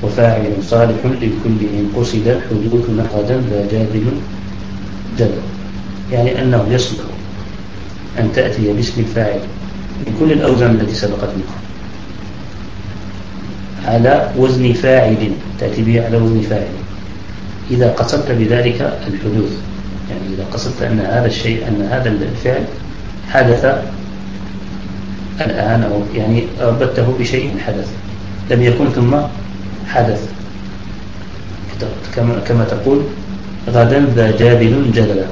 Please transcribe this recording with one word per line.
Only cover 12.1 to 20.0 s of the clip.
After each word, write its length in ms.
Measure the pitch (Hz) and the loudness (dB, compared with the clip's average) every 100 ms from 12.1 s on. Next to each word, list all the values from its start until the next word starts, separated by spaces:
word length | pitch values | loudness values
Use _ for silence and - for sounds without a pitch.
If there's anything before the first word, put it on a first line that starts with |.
| - - - - - - - 98 - - - - - - - - - 113 | -12 -12 -12 -12 -10 -10 -10 -10 -10 -10 -10 -10 -10 -10 -10 -10 -6 0
على 440 | 117 120 147 - 131 | 4 6 4 2 4
وزن 360 | 131 127 123 | 4 6 4
فاعل، 580 | 120 135 131 117 110 107 98 98 95 | 4 6 6 6 4 0 -4 -6 -4
تأتي 220 | 117 107 | -4 0
به 240 | 113 117 117 | 2 2 4
على 120 | 117 | 4
وزن 240 | 113 110 | 4 2
فاعل 320 | - 104 98 - - - - - - - - - - | 2 -2 -2 -6 -10 -10 -10 -12 -10 -10 -10 -10 -2
إذا 180 | 123 120 | 2 4
قصدت 400 | - 117 147 143 | 2 0 0 0
بذلك 500 | 117 110 120 120 120 - - - | 2 4 4 2 2 -2 -2 -4
الحدوث، 440 | 98 107 107 98 - - - - - | -4 0 0 0 -4 -8 -8 -8 -8